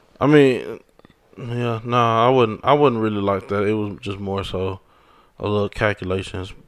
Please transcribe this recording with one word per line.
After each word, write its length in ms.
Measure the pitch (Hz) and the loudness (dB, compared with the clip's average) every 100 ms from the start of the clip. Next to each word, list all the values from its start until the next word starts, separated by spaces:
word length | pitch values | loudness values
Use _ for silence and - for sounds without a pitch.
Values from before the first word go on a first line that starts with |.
| _ - | _ -2
I 80 | 135 | 4
mean, 520 | 151 135 117 64 110 - _ _ _ _ - | 6 6 4 -4 -12 -18 _ _ _ _ -16
yeah, 420 | 120 120 120 113 | -10 -6 -4 -4
nah, 440 | 120 120 117 113 120 | -2 0 2 4 4
I 20 | |
wouldn't, 300 | 131 113 107 | 4 2 0
I 100 | - | 0
wouldn't 280 | 147 147 117 | 4 4 2
really 200 | 110 104 | 0 0
like 260 | 98 98 95 | 0 -2 -2
that. 160 | 101 | -2
It 100 | 101 | 0
was 240 | 107 104 98 | -2 -4 -8
just 180 | 101 98 | -10 -8
more 240 | 101 98 | -6 -6
so 360 | 95 95 95 92 _ _ _ _ _ - | -4 -6 -6 -8 _ _ _ _ _ -10
a 80 | 101 | -4
little 220 | 104 101 | -2 -2
calculations 840 | - 110 101 92 95 95 90 95 - | -2 -2 -2 -4 -6 -6 -10 -12 -16